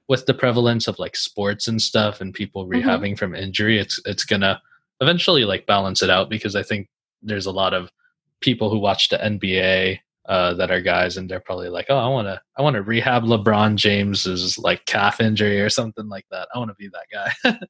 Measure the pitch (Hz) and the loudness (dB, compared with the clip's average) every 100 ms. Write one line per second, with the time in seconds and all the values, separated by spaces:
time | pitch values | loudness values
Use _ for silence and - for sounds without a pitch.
0 | - 131 - 127 127 120 120 117 113 98 | -2 0 2 0 2 4 4 2 0 -6
1 | 85 - - - 101 107 - 113 - 113 | -6 -6 -8 -4 -4 -2 -2 -2 0 2
2 | 107 - 95 98 101 98 92 151 - 92 | 0 -2 -8 -8 -8 -8 -4 -2 0 0
3 | 101 101 95 87 95 92 107 107 95 - | -2 -4 -6 -6 -6 -2 2 2 0 -6
4 | - 101 - 104 98 95 _ _ _ - | -6 -6 -2 2 2 0 _ _ _ -2
5 | 135 175 - 160 107 95 - 101 98 92 | 2 2 4 2 2 0 2 2 2 0
6 | 95 92 95 107 110 98 90 104 98 _ | 4 4 2 -2 -4 -4 -4 -6 -8 _
7 | _ _ 107 104 95 95 95 92 90 _ | _ _ -8 -6 -4 0 0 0 -4 _
8 | _ _ _ - - 117 110 107 101 95 | _ _ _ -4 -2 0 0 0 0 0
9 | - - 107 104 98 92 92 92 92 90 | 0 0 -2 -2 0 2 2 2 0 -4
10 | _ _ - 95 90 87 92 90 92 90 | _ _ -2 0 2 0 0 0 2 2
11 | 90 90 92 92 - 90 90 87 - 135 | 0 -2 -8 -8 -8 -8 -6 -6 0 0
12 | 120 135 101 92 _ - 147 113 98 113 | 2 0 -2 -6 _ -2 0 0 0 0
13 | 127 120 113 113 104 104 107 104 104 101 | 2 2 4 2 4 4 4 4 2 2
14 | 101 95 95 90 90 - 90 90 - 107 | 2 0 -2 -2 -4 -2 -2 -2 -2 0
15 | 101 - 110 107 104 101 104 - 113 107 | 0 2 2 2 2 2 0 0 -4 -6
16 | 107 98 - 92 85 123 113 - 101 87 | -12 -12 -12 -10 -8 -8 -8 -10 -16 -16
17 | 85 - - - 254 226 190 | -12 -8 -6 -2 0 -2 -8